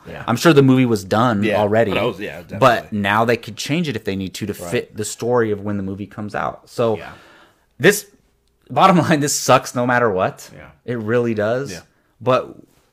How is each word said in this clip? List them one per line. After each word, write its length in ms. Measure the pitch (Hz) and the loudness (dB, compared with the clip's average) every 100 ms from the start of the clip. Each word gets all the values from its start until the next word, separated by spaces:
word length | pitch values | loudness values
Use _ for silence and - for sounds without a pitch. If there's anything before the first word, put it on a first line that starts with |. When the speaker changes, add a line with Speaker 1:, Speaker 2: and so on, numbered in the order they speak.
| - | -16
Speaker 1:
Yeah. 160 | 76 - | -8 -4
Speaker 2:
I'm 80 | 120 | 2
sure 160 | 170 | 4
the 80 | 143 | 6
movie 220 | 135 131 123 | 6 6 2
was 180 | 107 | 0
done 400 | 95 104 123 101 | 0 0 2 0
Speaker 3:
Yeah. 120 | 107 101 | 0 2
Speaker 2:
already. 340 | 104 110 107 | 2 2 2
Speaker 3:
Oh, 200 | 101 117 92 | 0 -2 -6
yeah, 240 | 95 85 | -10 -12
Speaker 2:
But 340 | 85 101 127 110 | -14 2 4 2
Speaker 3:
definitely. 240 | - 104 | -2 -2
Speaker 2:
now 260 | 98 107 117 | 0 2 2
they 120 | 117 | 0
could 180 | - 101 | -4 -10
change 320 | - 156 160 | -4 -2 -2
it 80 | 113 | -6
if 80 | |
they 120 | - 95 | -6 -6
need 180 | 92 - | -6 -6
to, 100 | 101 | -8
to 60 | |
Speaker 3:
Right. 180 | - 87 | -8 -6
Speaker 2:
fit 260 | 120 - 104 | -6 -6 -8
the 80 | 107 | -10
story 460 | - 117 123 110 | -6 0 0 0
of 100 | 98 | -2
when 160 | 104 101 | -4 -6
the 60 | |
movie 220 | 95 98 98 | -6 -10 -12
comes 260 | - 104 - | -12 -8 -6
out. 340 | 71 - - | -6 -8 -10
So 280 | - 117 101 | -2 -2 -2
Speaker 1:
Yeah. 140 | 69 - - - _ _ _ - | -8 -18 -20 -20 _ _ _ 0
Speaker 2:
this, 280 | 165 202 - _ _ _ _ _ - | 0 0 -4 _ _ _ _ _ -6
bottom 280 | 131 185 170 | 2 4 4
line, 220 | 165 151 | 4 0
this 160 | 120 - | 0 -2
sucks 400 | - 127 - 123 | 4 2 2 -4
no 100 | 123 | 0
matter 220 | 123 117 | 2 2
what. 400 | 92 104 - - 95 | 0 -2 -4 -18 -20
Speaker 1:
Yeah. 140 | 67 _ - | -20 _ -10
Speaker 2:
It 120 | 120 | -6
really 340 | 107 120 120 107 | -2 0 0 0
does. 360 | 104 127 135 | -2 -2 -6
Speaker 3:
Yeah. 100 | 85 - _ _ _ | -12 -16 _ _ _
Speaker 2:
But 360 | 117 123 78 - - _ _ | 0 0 -2 -12 -20 _ _